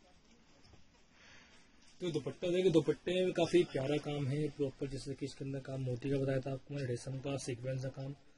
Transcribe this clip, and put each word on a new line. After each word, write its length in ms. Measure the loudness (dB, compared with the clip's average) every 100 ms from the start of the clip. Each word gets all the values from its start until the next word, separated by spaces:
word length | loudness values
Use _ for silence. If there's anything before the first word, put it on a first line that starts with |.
| -20 -20 -20 -20 -20 -20 -20 -20 -20 -20 -20 -20 -20 -20 -20 -20 -20 -20 -20 -6
तो 80 | -2
दुपट्टा 360 | -2 -2 -4 0
देखिए, 240 | 4 6
दुपट्टे 420 | 6 6 2 0 2
में 160 | 2
काफी 300 | 2 4 6 4
प्यारा 300 | 2 0 0
काम 280 | 0 -2 0
है 200 | 0 -2
प्रॉपर, 380 | -2 -4 -2 -6
जैसे 260 | -6 -8
कि 120 | -8 -8
इसके 200 | -6 -6
अंदर 140 | -6
काम 200 | -6 -4
मोती 280 | -4 -2 0
का 80 | 2
बताया 220 | 2 0
था 120 | -2
आपको 200 | -6 -6
मैंने, 140 | -6 -4
रेशम 300 | -4 -4 -6
का, 160 | -4 -4
सीक्वेंस 460 | -4 -6 -4 -4
का 60 | -6
काम, 220 | -6 -10 -10 -16